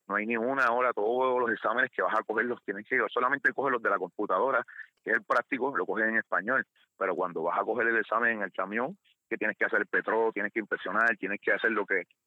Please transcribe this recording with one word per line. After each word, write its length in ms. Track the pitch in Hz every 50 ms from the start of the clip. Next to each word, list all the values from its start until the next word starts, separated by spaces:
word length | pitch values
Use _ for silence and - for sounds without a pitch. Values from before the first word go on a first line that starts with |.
| _
No 80 | - 98
hay 100 | 104 107
ni 120 | 113 120
una 340 | 113 113 131 135 135 131 117
hora, 200 | 117 123 127 123 113
todos 460 | 104 104 113 123 127 131 131 123 123
los 120 | 120 113
exámenes 400 | 107 - - 107 113 123 131 120
que 100 | - -
vas 160 | 92 90 101
a 60 | 110 110
coger 220 | - 107 110 110
los 180 | 120 120 - -
tienes 240 | - 98 101 107
que, 120 | - 131 127 110 101
solamente 440 | - 127 123 127 139 135 - 135 -
coges 200 | - 135 135 127
los 100 | 117 110
de 80 | 104
la 80 | 98 92
computadora, 640 | 92 87 - - 104 95 92 95 117 135 131 120 123 - - - - - _ _ _
que 80 | -
es 60 | 110
el 60 | 117 104
práctico, 520 | - 127 123 - - 139 117 120 143 131
lo 100 | 85 92
coges 220 | 98 92 107 110
en 100 | 110 113
español, 480 | 110 - _ 95 87 95 117 131 127 - - _ _ _ _ _
pero 180 | - 95 95 85
cuando 280 | 82 92 87 82 82 80
vas 160 | 85 87 98
a 40 | 101
coger 240 | 110 113 120 113
el 100 | 117 117
examen 400 | 110 104 - 110 113 120 117 113
en 60 | 107 98
el 80 | 90
camión, 460 | - - 95 95 104 117 123 160 202 - _ _ _ _ _ _
que 80 | 117
tienes 200 | - 110 107 101
que 80 | - 110
hacer 140 | 98 113 101
el 60 | 101
petro, 440 | - - 92 - 104 110 113 113 113 -
tienes 180 | 98 104 104
que 80 | - 113
impresionar, 560 | 104 - 101 - - 95 95 107 113 117 110
tienes 220 | - - 95 101 -
que 120 | - 110 104
hacer 180 | 98 - 117
lo 140 | 110 107 98
que 180 | - 95 90 87 - _ _ _